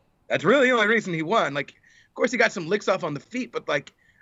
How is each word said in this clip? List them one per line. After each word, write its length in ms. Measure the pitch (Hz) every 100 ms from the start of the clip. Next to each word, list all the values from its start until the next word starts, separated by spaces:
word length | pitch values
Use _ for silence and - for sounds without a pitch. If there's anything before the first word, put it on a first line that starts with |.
| _ _ -
that's 160 | 131
really 240 | 151 - 254
the 60 |
only 140 | 240 208
reason 260 | 226 202
he 80 | 160
won. 320 | 156 220 156
Like, 160 | 143 139
of 460 | - _ _ _ -
course, 160 | 262
he 60 | 240
got 140 | 226
some 160 | 202 160
licks 200 | 208 240
off 160 | 185
on 100 | 165
the 60 | 143
feet, 320 | - 254 233
but, 160 | 160 -
like, 260 | 147 - _ _ _